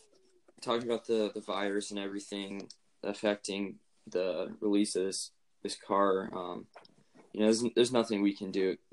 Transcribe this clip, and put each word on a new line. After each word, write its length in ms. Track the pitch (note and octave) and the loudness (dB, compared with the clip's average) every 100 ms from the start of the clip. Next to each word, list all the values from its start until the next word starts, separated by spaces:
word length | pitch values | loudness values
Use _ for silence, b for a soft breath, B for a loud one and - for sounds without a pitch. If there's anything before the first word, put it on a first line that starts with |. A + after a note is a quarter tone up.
| _ _ _ _ _ - | _ _ _ _ _ -8
talking 260 | B2+ A#2 A#2+ | -2 0 0
about 200 | A2+ - | -2 0
the, 240 | A2+ G#2 | 2 0
the 80 | G#2+ | -2
virus 500 | G2+ F#2+ G2+ G2+ G2+ | -4 -2 0 -2 -2
and 80 | G#2 | -6
everything 720 | G2 G2+ - G2+ G2 G2+ - - _ _ | -6 -6 -6 -8 -6 -8 -12 -18 _ _
affecting 720 | G2+ G2+ G#2 G#2 - G2 G2 - _ _ - | -8 0 0 0 -2 -4 -4 -8 _ _ -6
the 460 | F2+ F#2 E2 F#2 - | -2 0 -2 -4 -2
release 360 | G#2+ G2+ G#2 F#2 | 2 2 2 0
of 100 | F#2+ | -2
this, 260 | - - _ _ _ | -4 -10 _ _ _
this 120 | G2+ - | -8 -6
car, 540 | - G2 G2 F#2+ F#2+ | 0 4 4 2 -2
um, 340 | F#2 F2+ F2+ - - - _ _ - - | -6 -8 -10 -12 -20 -20 _ _ -20 -8
you 80 | G2+ | 2
know, 60 | A2 | 4
there's, 160 | A2+ A#2+ | 4 4
there's 200 | - B2 | 4 4
nothing 280 | B2 A2 G2+ | 4 2 2
we 120 | G2+ | 2
can 180 | G2 F#2+ | 0 -4
do, 240 | F#2+ F#2+ E2+ - | 0 0 -2 -8